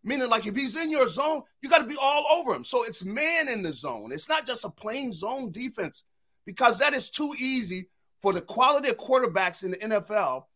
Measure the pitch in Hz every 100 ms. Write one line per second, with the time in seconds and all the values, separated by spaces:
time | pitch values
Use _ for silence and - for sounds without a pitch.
0 | 196 269 247 226 208 208 269 240 320 302
1 | 240 - 294 311 - _ 262 330 240 285
2 | 269 294 294 339 269 143 - 247 233 -
3 | 185 226 311 330 294 220 170 143 143 113
4 | 110 147 - 311 277 240 196 - 214 254
5 | 262 170 202 269 240 180 254 - 165 -
6 | _ _ _ _ - 185 240 190 285 277
7 | - - 294 294 262 262 190 185 185 _
8 | _ _ 196 180 170 226 262 285 269 -
9 | - 262 233 180 185 175 185 180 214 214
10 | 208 214 160 131 _